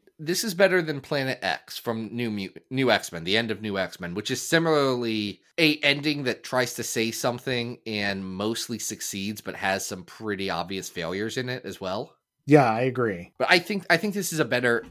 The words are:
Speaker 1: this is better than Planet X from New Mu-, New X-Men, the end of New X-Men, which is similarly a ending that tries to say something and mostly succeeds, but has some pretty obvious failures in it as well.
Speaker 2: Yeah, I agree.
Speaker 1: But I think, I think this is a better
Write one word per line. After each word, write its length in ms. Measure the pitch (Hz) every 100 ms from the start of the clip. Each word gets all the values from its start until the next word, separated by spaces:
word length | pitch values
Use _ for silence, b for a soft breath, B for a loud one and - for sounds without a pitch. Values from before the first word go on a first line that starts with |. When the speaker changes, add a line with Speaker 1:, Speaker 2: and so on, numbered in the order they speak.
| _ -
Speaker 1:
this 260 | 151 180
is 100 | 226
better 280 | 175 196 185
than 200 | 160 143
Planet 380 | - 147 131 123
X 360 | 95 78 - -
from 320 | - 113 107 117
New 160 | 120
Mu-, 180 | 104 95 - -
New 200 | 131 127
X-Men, 340 | 101 - 85 82
the 100 | 107
end 140 | 117
of 100 | 101
New 160 | 107 98
X-Men, 360 | 92 - 87
which 180 | 90 -
is 100 | 127
similarly 1000 | - 165 165 151 139 123 120 110 104 92 _ -
a 180 | 156 147
ending 440 | 143 143 147 147
that 200 | 127 107
tries 300 | - 127 120 -
to 80 |
say 280 | 110 123 113
something 680 | 113 127 117 - 123 117 120 -
and 400 | 107 101 98 95
mostly 540 | 92 107 113 - 117
succeeds, 640 | - 107 - 101 98 107
but 140 | - -
has 300 | 98 95 -
some 180 | 95 87
pretty 440 | - 110 98 95
obvious 400 | 85 87 98 90
failures 480 | - 82 95 110 127
in 120 | 123
it 160 | 127 -
as 160 | 92
well. 340 | 95 101 147 _ _ _ -
Speaker 2:
Yeah, 240 | 147 123
I 100 | 110
agree. 520 | 131 123 117 90 90 -
Speaker 1:
But 100 | 127
I 80 | 180
think, 260 | 175 202 -
I 80 | 170
think 160 | 208
this 180 | 196 180
is 60 | 160
a 60 | 131
better 400 | 123 123 117 -